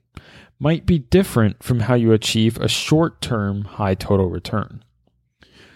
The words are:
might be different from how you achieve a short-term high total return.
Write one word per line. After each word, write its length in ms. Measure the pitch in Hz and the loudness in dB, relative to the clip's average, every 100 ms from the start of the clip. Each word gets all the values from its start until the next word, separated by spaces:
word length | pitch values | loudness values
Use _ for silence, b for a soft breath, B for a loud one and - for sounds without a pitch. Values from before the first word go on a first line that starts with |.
| _ B B B B B | _ B B B B B
might 260 | 139 165 | -2 0
be 140 | - 170 | 0 -2
different 640 | - 185 196 123 104 - | 2 2 2 2 0 0
from 180 | - 123 | -2 -2
how 140 | 104 | 2
you 180 | 123 113 | 2 4
achieve 460 | 110 - 113 113 113 | 2 2 0 0 0
a 100 | 120 | -2
short-term 960 | - - 156 165 - - 117 101 101 | -2 0 2 0 -4 -6 -4 -2 -4
high 300 | 101 - 98 | -6 -4 -2
total 340 | 95 - 98 92 | -2 0 0 0
return. 560 | 87 - 107 - 110 _ _ _ _ _ _ b b b | -4 -6 -6 -8 -14 _ _ _ _ _ _ b b b